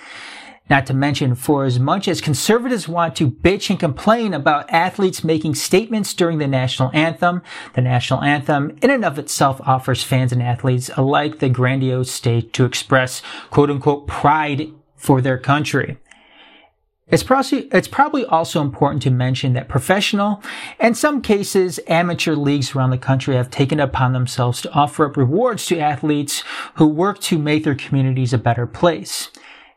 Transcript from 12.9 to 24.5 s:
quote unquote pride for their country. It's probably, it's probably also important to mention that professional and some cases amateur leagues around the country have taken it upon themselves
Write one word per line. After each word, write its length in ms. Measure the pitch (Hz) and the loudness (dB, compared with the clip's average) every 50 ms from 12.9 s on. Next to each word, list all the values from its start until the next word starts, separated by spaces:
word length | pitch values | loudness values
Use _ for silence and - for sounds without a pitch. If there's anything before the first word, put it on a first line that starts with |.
| 139 131 127 127 - - - - - - - - | 2 2 2 0 -4 -10 -12 -14 -16 -16 -14 0
quote 220 | - 151 143 143 | 2 2 4 4
unquote 360 | 143 139 - 147 143 147 - - | 2 0 0 0 0 0 -4 -8
pride 640 | - - - 143 147 156 151 147 143 135 156 - - - _ _ _ | -6 0 2 2 4 4 2 0 -2 -4 -4 -8 -10 -18 _ _ _
for 260 | _ - - 143 131 | _ 0 2 2 4
their 180 | 127 135 131 123 | 4 0 -2 -2
country. 580 | - - 139 147 151 - - 139 123 - 139 - - _ - _ _ _ _ - - - - - _ _ _ _ _ _ _ _ _ _ | 0 0 0 0 0 -2 -2 -2 -2 -4 -8 -12 -18 _ -20 _ _ _ _ -20 -20 -20 -20 -20 _ _ _ _ _ _ _ _ _ _
It's 140 | - 165 | 0 0
probably, 460 | - - 254 269 269 269 - 262 - - | 2 2 2 2 2 0 -2 -4 -2 0
it's 160 | - 185 - - | 0 0 0 0
probably 380 | - - 277 302 302 285 233 | 0 0 2 2 2 -2 -2
also 360 | - - 165 165 160 - 165 | 0 0 0 0 0 -2 -2
important 420 | 147 139 131 - - 143 156 147 - | -2 -2 0 0 0 0 0 0 0
to 80 | 139 | 0
mention 420 | 127 123 123 127 131 131 - 135 123 | 0 2 0 0 -2 -2 0 0 -2
that 160 | 123 - - | -2 -4 -4
professional 720 | - 135 - - 185 202 196 - - 202 202 208 208 202 - - - - - - - - | -4 -4 0 2 0 2 2 0 0 0 0 0 -2 -4 -8 -12 -14 -14 -14 -16 -4 0
and 180 | 214 226 233 - | 0 2 2 2
some 240 | - 202 294 262 | 2 0 0 0
cases 580 | 208 - 214 202 202 - - 196 185 180 165 - - - | 0 2 2 2 0 0 0 2 2 2 -2 -6 -4 0
amateur 460 | 170 165 175 175 170 - - 165 156 | 2 2 2 0 -2 -2 0 0 0
leagues 400 | 147 143 139 143 143 135 - - | 0 2 2 0 0 0 -2 -2
around 160 | 139 131 131 | 0 0 0
the 80 | 127 127 | 0 0
country 380 | - - 135 131 - - 135 | 0 0 0 0 2 0 0
have 160 | 123 123 127 | 0 0 -2
taken 280 | - - 143 131 - 151 | 0 0 0 0 2 0
it 40 | 143 | 0
upon 300 | 131 - - 127 123 131 | 0 0 0 0 0 2
themselves 460 | 127 127 117 - - 127 120 | 0 -2 -2 -2 -2 0 0